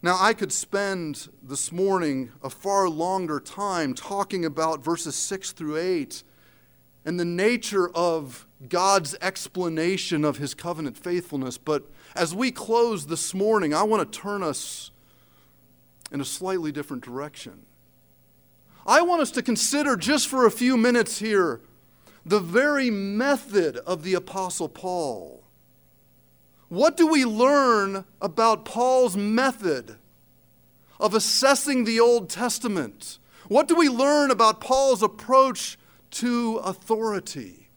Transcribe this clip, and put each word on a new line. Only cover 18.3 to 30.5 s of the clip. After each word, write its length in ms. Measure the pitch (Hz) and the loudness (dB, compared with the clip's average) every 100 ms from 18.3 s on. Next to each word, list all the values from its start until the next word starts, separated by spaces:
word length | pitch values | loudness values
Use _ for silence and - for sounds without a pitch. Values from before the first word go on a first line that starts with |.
| _ _ _ _ - - | _ _ _ _ -14 2
I 160 | 262 | 4
want 200 | 349 339 | 4 2
us 100 | 277 | 0
to 120 | - | -2
consider 520 | 247 220 - 285 294 226 | -2 -2 0 0 0 0
just 320 | 165 294 - | 0 0 0
for 180 | 262 233 | 4 4
a 60 | |
few 260 | 226 247 262 | 4 0 4
minutes 420 | 233 240 220 - | 4 2 0 -4
here 420 | 220 202 170 117 - _ _ _ - - - | 0 2 0 -2 -12 _ _ _ -20 -20 -2
the 140 | 208 | -2
very 500 | 170 202 294 285 254 | 2 2 2 2 0
method 880 | 208 196 208 269 277 - 202 165 120 | -2 -4 -2 0 0 0 0 0 -2
of 260 | 165 180 | -6 -6
the 120 | 165 180 | -2 -2
Apostle 540 | 180 190 185 - 160 | -2 -6 -6 -6 -8
Paul. 720 | - 185 180 147 107 80 62 _ _ _ _ _ _ _ _ _ _ _ _ _ | -8 -6 -4 -4 -6 -12 -20 _ _ _ _ _ _ _ _ _ _ _ _ _
What 280 | 170 302 339 | 2 2 6
do 100 | 320 | 4
we 160 | 311 | 6
learn 800 | 247 214 247 285 262 220 196 196 190 _ | 2 4 6 6 6 4 2 -4 -10 _
about 460 | 196 165 226 220 - | -6 2 2 2 -2
Paul's 500 | 226 254 254 247 185 | 0 4 4 4 2
method 800 | 208 226 262 247 190 135 117 110 _ _ _ _ _ | 0 2 2 0 -2 -2 -4 -20 _ _ _ _ _